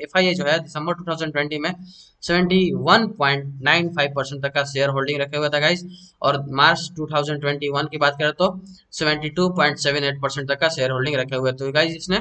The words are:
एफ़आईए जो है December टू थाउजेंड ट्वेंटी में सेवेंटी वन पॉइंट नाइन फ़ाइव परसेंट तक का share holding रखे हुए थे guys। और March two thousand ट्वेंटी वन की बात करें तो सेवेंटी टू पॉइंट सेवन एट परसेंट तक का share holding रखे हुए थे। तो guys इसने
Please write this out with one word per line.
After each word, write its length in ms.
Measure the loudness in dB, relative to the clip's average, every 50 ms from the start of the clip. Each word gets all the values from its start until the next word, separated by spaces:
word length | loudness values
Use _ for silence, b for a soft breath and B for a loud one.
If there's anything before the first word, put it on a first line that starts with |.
एफ़आईए 340 | -12 -2 0 2 2 2 2
जो 100 | 0 2
है 140 | 0 0 0
December 340 | 0 -4 -8 -6 -4 -4 -4
टू 100 | -4 -4
थाउजेंड 280 | -6 -4 -4 -4 -4 -2
ट्वेंटी 260 | -2 -2 -2 -2 -4
में 140 | -4 -4 -6 -6 -10 -20 B B B B B B -4
सेवेंटी 380 | 0 2 2 4 4 4 4 4 2 0
वन 300 | 0 2 4 4 4 4 2 -2
पॉइंट 460 | 0 0 2 2 0 -2 -8 -10 -2 2
नाइन 260 | 2 4 4 2 0
फ़ाइव 220 | 0 0 -2 0 0
परसेंट 300 | -2 -4 -4 -6 -6 -6
तक 120 | -2 0
का 100 | 0 -2
share 220 | 0 0 0 0 2
holding 300 | 2 0 0 -2 -2 -2
रखे 160 | -2 -2 -2
हुए 120 | -2 -2 0
थे 120 | 0 2
guys। 240 | 2 2 2 0 -4 B B B B B B -2 0
और 220 | 0 0 0 -2 -4 0
March 360 | 4 6 6 4 4 -2 -10 -8
two 100 | -8 -8
thousand 340 | -2 -2 -2 0 0 -4 -2
ट्वेंटी 280 | -2 -2 -2 -2 -4 -4
वन 160 | -2 -2 -2
की 120 | -2 -2 2
बात 180 | 2 2 2 2
करें 140 | 0 0 2
तो 140 | 2 0 0 0 -2 B B B B B B -6
सेवेंटी 360 | -2 0 0 0 0 -2 -6
टू 180 | 0 0 0 0
पॉइंट 280 | 2 2 2 2 2 0
सेवन 260 | 0 0 0 2 0
एट 160 | -2 -2 -2 -4
परसेंट 260 | -4 -4 -4 -2 -2
तक 120 | -2 0
का 80 | 0 0
share 200 | 0 0 0 0
holding 260 | 0 0 0 0 0
रखे 200 | 0 -2 -2 -2
हुए 160 | -2 0 0 -2
थे। 40 |
तो 160 | -2 -4 -2 0
guys 240 | 2 0 0 -2
इसने 240 | -6 -6 -4 -2 -2